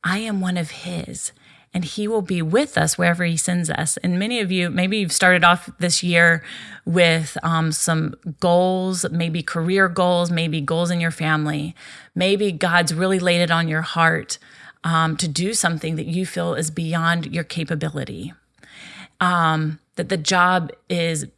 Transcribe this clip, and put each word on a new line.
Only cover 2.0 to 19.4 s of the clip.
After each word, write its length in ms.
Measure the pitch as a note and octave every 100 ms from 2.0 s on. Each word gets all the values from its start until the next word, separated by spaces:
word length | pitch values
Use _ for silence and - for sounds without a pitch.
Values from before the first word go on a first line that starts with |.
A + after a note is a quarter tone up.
| G#3
will 160 | A3+
be 180 | F3+ F3+
with 380 | D#3+ G3+ D4 -
us 180 | D#3+ -
wherever 260 | F3 E3+ F3
he 120 | E3
sends 320 | - F3+ D#3+
us." 280 | - D#3 -
And 200 | F3+ F3+
many 220 | G#3 B3
of 120 | G3
you, 180 | F#3 F3
maybe 280 | D3+ F#3 A3
you've 140 | F#3
started 320 | - F3+ F3+
off 260 | F3 F3 - -
this 220 | F3 E3
year 420 | F3+ E3+ E3+ E3 - - - - -
with, 520 | E3+ E3+ E3 D#3 -
um, 280 | E3 E3 D#3+
some 440 | D3+ - E3 D#3 - - C#3+
goals, 640 | F3+ F3 F#3 F#3 F#3 F#3 -
maybe 320 | E3 E3+ E3
career 440 | D3+ E3+ E3 G3 F#3+
goals, 440 | F3 F3+ F3+ F3
maybe 300 | E3+ E3 D#3
goals 280 | C#3+ E3 F3
in 100 | F3
your 120 | E3+
family. 640 | D#3 D#3 D#3 D3+ D3+ D3+ - - - - -
Maybe 360 | F#3 G3+ G#3
God's 420 | D#3+ F3+ F3 E3+
really 260 | D#3+ F#3 F#3+
laid 220 | F3+ F3
it 100 | F3
on 160 | E3+ E3
your 160 | D#3
heart, 560 | E3+ E3 E3 E3 - - - - - -
um, 320 | E3 E3 D#3+ D#3
to 100 | F3
do 260 | D3 F#3
something 420 | A3+ F3 D#3+ D#3+ D#3+
that 100 | D#3
you 180 | E3+ F#3
feel 300 | F3+ E3+ D3
is 160 | D#3+
beyond 560 | D#3 E3 E3+ E3 E3+ D3
your 160 | E3+
capability, 880 | D#3+ - D#3 D#3+ D#3+ D3+ C3 D#3+ F3 - _ _ - - - - - _
um, 580 | F3+ F3+